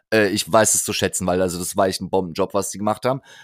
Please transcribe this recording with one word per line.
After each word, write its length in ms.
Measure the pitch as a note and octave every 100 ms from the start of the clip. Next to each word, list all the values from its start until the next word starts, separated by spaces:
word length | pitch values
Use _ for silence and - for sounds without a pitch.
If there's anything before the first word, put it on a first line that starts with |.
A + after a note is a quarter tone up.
| _
äh, 140 | A2 G2+
ich 220 | G2+ -
weiß 240 | A2+ G#2+
es 100 | -
zu 100 | -
schätzen, 320 | G2+ F#2+ - F#2
weil 160 | F2+
also 160 | F#2 F2
das 180 | F2+ G2+
war 120 | F#2+
echt 120 | F2+
ein 80 | F2+
Bombenjob, 460 | F#2+ F2+ D#2 F#2
was 160 | G2+ F#2+
die 80 | F#2+
gemacht 260 | G#2+ G#2
haben. 160 | B2 C3+ - -